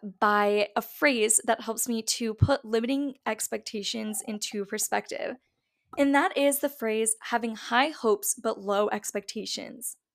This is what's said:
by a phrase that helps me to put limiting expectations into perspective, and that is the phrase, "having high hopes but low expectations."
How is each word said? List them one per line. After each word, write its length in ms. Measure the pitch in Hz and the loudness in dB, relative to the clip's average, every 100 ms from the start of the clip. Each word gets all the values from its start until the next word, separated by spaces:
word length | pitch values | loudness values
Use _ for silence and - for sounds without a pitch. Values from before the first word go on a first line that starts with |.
by 680 | 208 190 208 208 208 208 208 - | -10 0 4 4 4 4 2 -2
a 40 | |
phrase 600 | - - 294 240 214 - | -4 0 2 4 4 4
that 200 | - 226 | 2 -2
helps 260 | 226 226 - | -2 -4 -2
me 120 | 226 | -2
to 300 | 220 - 226 220 | -2 -2 0 2
put 280 | - 277 | 2 2
limiting 540 | 214 226 233 277 285 269 - | 2 0 0 0 -2 -4 -6
expectations 960 | 220 - 220 - 220 196 226 214 214 - | -4 -4 -6 -8 -8 -6 -6 -6 -8 -8
into 380 | 208 - 208 | -8 -6 -6
perspective, 720 | 196 220 - 208 - - - 247 _ _ _ _ _ - | -6 -4 -2 -2 -2 -6 -6 -8 _ _ _ _ _ 0
and 180 | 277 277 | 4 4
that 220 | 359 - | 2 4
is 220 | 285 277 | 4 4
the 100 | 285 | -2
phrase, 480 | - 226 220 220 - | -2 -2 0 0 -2
"having 340 | - 240 233 220 | -2 -2 -2 -8
high 320 | - 233 285 | 0 2 2
hopes 440 | 302 226 208 - | 0 2 2 2
but 280 | - 226 220 | -2 -2 -4
low 260 | 196 202 208 | 0 2 2
expectations." 1080 | 208 - 208 202 220 196 - 196 247 - - _ | 0 -4 -8 -6 -8 -6 -8 -10 -12 -14 -14 _